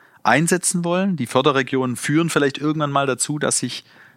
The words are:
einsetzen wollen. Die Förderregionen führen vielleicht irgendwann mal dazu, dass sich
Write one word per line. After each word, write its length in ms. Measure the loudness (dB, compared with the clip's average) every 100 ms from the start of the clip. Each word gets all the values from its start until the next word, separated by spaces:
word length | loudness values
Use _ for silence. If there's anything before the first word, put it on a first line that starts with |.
| _ _
einsetzen 640 | 2 4 4 0 0 -2 0
wollen. 320 | 0 0 -2
Die 80 | 0
Förderregionen 720 | 2 4 2 0 0 -2 -4
führen 320 | -2 0 2
vielleicht 280 | 2 0 0
irgendwann 360 | -4 -2 -2
mal 120 | 0 0
dazu, 320 | -2 -4 -4
dass 200 | -2 -2
sich 240 | -4 -8 -14 -20 -20